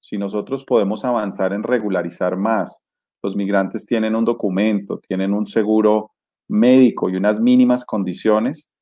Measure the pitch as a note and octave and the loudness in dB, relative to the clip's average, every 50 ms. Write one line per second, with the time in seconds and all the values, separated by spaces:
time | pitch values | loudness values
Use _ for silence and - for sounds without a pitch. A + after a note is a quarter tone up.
0 | _ - G#2+ G2+ G2+ G2 G#2 G#2+ G2+ - C3+ C3 - - B2+ A2+ G2+ G2 G#2+ G#2 | _ -10 -8 -6 -6 -4 -6 -6 -6 -6 -8 -8 -4 0 2 2 2 0 -2 -4
1 | - B2+ A#2+ A2+ G#2+ G2 F2+ - F#2+ F#2 G2 G#2 A2 B2 B2+ A#2 G#2 G2+ F#2 F2+ | -4 -2 -2 -2 -4 -6 -4 -4 -4 -2 -2 -4 -4 -2 -2 -2 -2 -2 -2 -2
2 | E2+ E2+ - - F#2 F2+ F#2 F#2+ G2+ A2+ A2+ G2+ F2 - - _ _ _ _ _ | -2 -4 -6 -4 -4 -4 -2 -2 -2 -2 0 -2 -2 -6 -10 _ _ _ _ _
3 | _ _ _ _ - G2 F#2+ G2+ G2 G2 G2+ G2 F#2+ F2+ - G#2+ - - A#2+ A2 | _ _ _ _ -8 -6 -4 -4 -4 0 0 0 0 -2 -4 -10 -6 -4 -2 -2
4 | A2 A2 A2 A2+ A2+ A#2+ A#2 - - G2 F#2 F#2+ G#2+ A2 G#2+ G2 G2 - F#2 - | -2 -2 -2 0 0 -2 -2 -2 -4 -2 0 0 0 0 0 -2 -4 -6 -10 -10
5 | _ - F#2+ F#2 F#2+ G2 G2+ G#2 G#2 - - A2+ G#2 G#2+ A2 A2 G#2+ G#2+ G#2+ G#2+ | _ -6 -4 -4 -2 -2 -2 -2 -4 -2 -2 -2 0 2 2 4 4 4 2 2
6 | G#2+ - _ _ _ _ _ _ _ - G#2+ G#2+ A#2 B2+ B2+ C3 C3 A2+ G2 - | 0 -6 _ _ _ _ _ _ _ -4 0 2 4 6 6 6 6 6 4 0
7 | - F#2 F#2 F#2 F#2+ G#2 G#2+ A2 A#2 B2+ B2+ B2+ B2+ B2 B2 B2 - - - G#2 | -4 -2 -2 0 0 0 0 2 2 4 4 4 4 4 2 -2 -2 -6 -6 -4
8 | F#2+ F#2 E2+ - - G#2+ G#2+ G#2+ A2+ C3 D#3+ - - _ _ _ | -4 -4 -6 -2 0 2 2 2 0 -2 -6 -8 -14 _ _ _